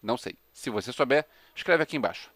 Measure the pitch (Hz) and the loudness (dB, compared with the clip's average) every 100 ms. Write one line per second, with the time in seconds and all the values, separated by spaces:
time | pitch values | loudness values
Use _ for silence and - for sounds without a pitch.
0 | 104 120 - 87 _ - - 107 98 123 | -2 -4 -4 -12 _ -12 -4 -4 -4 0
1 | 135 143 151 _ _ - - 170 151 151 | 4 4 2 _ _ -10 2 2 2 -2
2 | 95 - - | -2 -4 -16